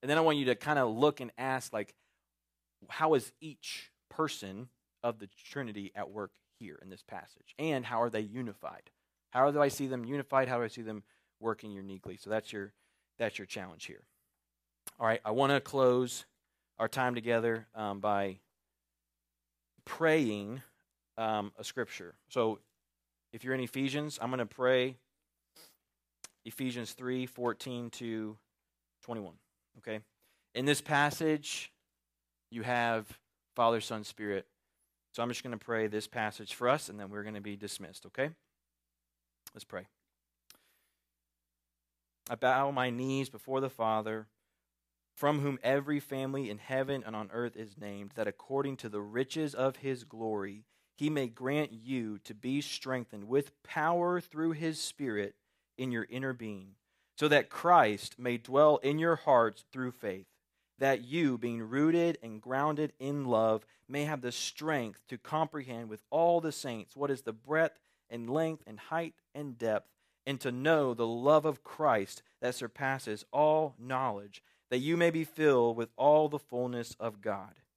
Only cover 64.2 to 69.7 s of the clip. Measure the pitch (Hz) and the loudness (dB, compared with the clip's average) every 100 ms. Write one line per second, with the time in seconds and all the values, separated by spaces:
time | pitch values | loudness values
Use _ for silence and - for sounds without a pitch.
64.2 | 123 120 - - 151 151 117 92 _ 123 | -4 -4 -6 -6 -2 0 -2 -8 _ -14
65.2 | - 156 156 151 135 117 113 107 _ 147 | -4 0 0 -2 -8 -10 -8 -12 _ 4
66.2 | 170 170 160 143 135 117 104 - 143 131 | 6 6 2 -4 -6 -6 -8 -6 -2 -2
67.2 | - 110 120 156 165 - _ _ _ 117 | -4 -10 -2 2 2 0 _ _ _ -10
68.2 | 117 143 160 156 - 107 - 160 170 - | -2 0 0 -2 -12 -18 -6 -4 -4 -10
69.2 | _ 139 147 117 113 | _ -12 -10 -4 0